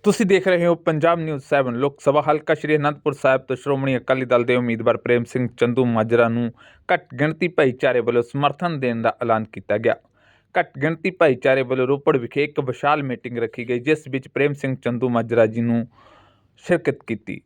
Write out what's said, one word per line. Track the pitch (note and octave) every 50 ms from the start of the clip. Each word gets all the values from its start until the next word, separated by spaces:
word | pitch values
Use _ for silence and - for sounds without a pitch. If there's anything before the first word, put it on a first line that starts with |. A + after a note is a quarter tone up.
| -
ਤੁਸੀਂ | G#3 G3 - A#3
ਦੇਖ | F3+ G3 F#3 F#3+ G3
ਰਹੇ | F3+ F3 F3
ਹੋ | E3+ E3
ਪੰਜਾਬ | E3 _ E3+ D#3+ D3+ D3 E3 E3+ E3+
ਨਿਊਜ਼ | D#3+ D#3 D3+ C3+ -
ਸੈਵਨ। | - - C#3+ C3+ B2 A#2
ਲੋਕ | A#2+ C#3 C#3+ C#3 _
ਸਭਾ | - D3 C#3 D3
ਹਲਕਾ | C#3+ D#3 D3+ D3+ - - D#3+
ਸ਼੍ਰੀ | D3+ - D3 D3+
ਅਨੰਦਪੁਰ | D3+ C#3+ D3 D3+ C#3+ _ D3+
ਸਾਹਿਬ | C3+ - - C3 C3 C3
ਤੋਂ | C3+ - C3
ਸ਼੍ਰੋਮਣੀ | B2 - C#3+ C#3 C3+ C3+ C3+ C3
ਅਕਾਲੀ | A#2+ - - C3 C3 C3
ਦਲ | A#2+ B2 A#2+ A#2+
ਦੇ | C3+ B2
ਉਮੀਦਵਾਰ | B2 B2 A#2+ A#2 A2+ A2+ A#2 A2+
ਪ੍ਰੇਮ | - _ - A#2+ A#2+ A#2
ਸਿੰਘ | - - B2+ B2 A#2 -
ਚੰਦੂ | - A#2+ A#2+ A#2+ B2+ B2+
ਮਾਜਰਾ | B2 A#2 A2+ A2 A2+ A#2 A#2 A#2 A2+
ਨੂੰ | A#2 A#2+ A#2+ A2+ A#2 _ - - _ _ _ -
ਘੱਟ | F#3 E3+ - _ B2+
ਗਿਣਤੀ | B2 C#3+ D#3 D#3 - F#3+ E3+
ਭਾਈਚਾਰੇ | E3+ - D3+ C3 B2 - - C3 B2 B2
ਵੱਲੋਂ | A2 A#2+ A#2+ A#2+
ਸਮਰਥਨ | A#2 - - C#3 C#3+ C#3+ C#3 - F3+ F3 D#3+ C#3
ਦੇਣ | C3 B2 A#2 A2+
ਦਾ | A2+ A2+ - _
ਐਲਾਨ | B2 A#2 A2+ A2 A2
ਕੀਤਾ | - - - - - G#2 G#2+
ਗਿਆ। | A2+ A#2 - - _ _ _ _ _ _ _ _ _ _ -
ਘੱਟ | F3+ E3+ - _ C3+
ਗਿਣਤੀ | C#3 D#3 E3 D#3 - F#3
ਭਾਈਚਾਰੇ | F#3 _ E3+ D3+ C3 B2+ - C3+ C3+ C3+
ਵੱਲੋਂ | C3 A#2+ C3 B2+ B2+
ਰੋਪੜ | B2 C#3+ C#3 - D#3 D3+
ਵਿਖੇ | C3 A#2 A#2 - C#3+ D3
ਇੱਕ | D3 D3 -
ਵਿਸ਼ਾਲ | C#3 B2+ B2 - - C#3+ D3+ D#3
ਮੀਟਿੰਗ | C#3 C3 B2 A2 - A#2+ A#2+ A#2
ਰੱਖੀ | A#2 A2 - - A#2 A#2
ਗਈ, | B2 B2
ਜਿਸ | A#2+ D3+ D#3 D3+ - C3+
ਵਿੱਚ | C3 C3+ C3+ -
ਪ੍ਰੇਮ | _ C3+ C#3 D3
ਸਿੰਘ | C#3+ C#3+ - C3+ C3
ਚੰਦੂ | C3 - A#2+ A#2+ A#2 B2+ B2+
ਮਾਜਰਾ | A#2+ A#2 A#2 A2+ A#2 A#2 A2+
ਜੀ | A2 A2 A#2
ਨੂੰ | A#2 A#2 A#2 A#2 A2 - _ _ _ - _ _ _ _ _ _ _ _ _ _ -
ਸ਼ਿਰਕਤ | - F3+ E3+ E3+ D3+ B2+ - _
ਕੀਤੀ। | - A2+ G#2 _ - - - _